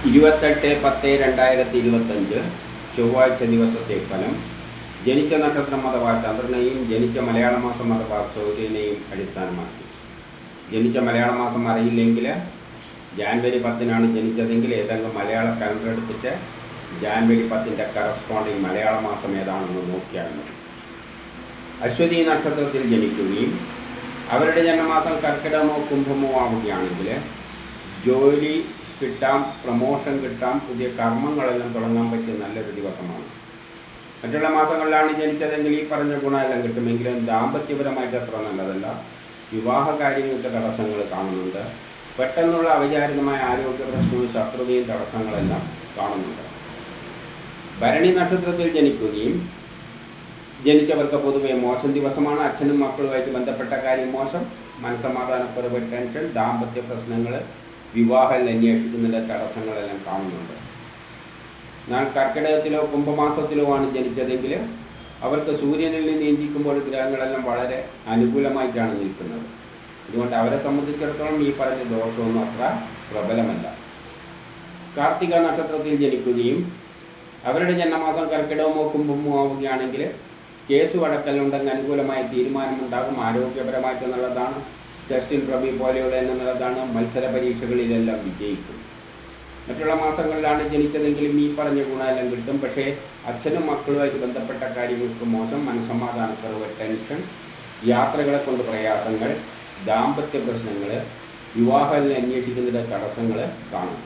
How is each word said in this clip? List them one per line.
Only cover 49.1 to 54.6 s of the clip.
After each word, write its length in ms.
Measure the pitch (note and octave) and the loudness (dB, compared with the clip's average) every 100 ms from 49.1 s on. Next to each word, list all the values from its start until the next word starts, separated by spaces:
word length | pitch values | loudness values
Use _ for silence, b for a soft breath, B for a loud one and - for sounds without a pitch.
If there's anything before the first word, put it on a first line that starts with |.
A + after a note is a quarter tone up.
| G#2 A2+ - - - - - - - - - - - - - C3 | 0 0 -2 -4 -12 -16 -16 -16 -16 -16 -16 -16 -16 -18 0 6
ജനിച്ചവർക്ക് 520 | D3+ D3+ D3 C#3+ C#3+ | 8 6 2 4 2
പൊതുവെ 280 | C#3 C#3 C3+ B2+ | 2 2 2 2
മോശം 260 | B2 B2 C#3+ C#3 | 2 2 2 2
ദിവസമാണ്. 420 | C#3 C#3 C#3+ D3 C#3+ | 0 2 2 2 0
അച്ഛനും 300 | - C#3+ C#3+ | 2 2 4
മക്കളുമായിട്ട് 460 | C3+ C#3 C#3 C3 C3+ B2 | 2 0 0 0 0 -2
ബന്ധപ്പെട്ട 360 | B2 A#2+ A#2+ B2+ | -2 -2 -2 -2
കാര്യം 260 | C3 C3 B2+ C3+ | 2 0 0 -2
മോശം, 260 | C3+ F3 - - | -2 -4 -6 -10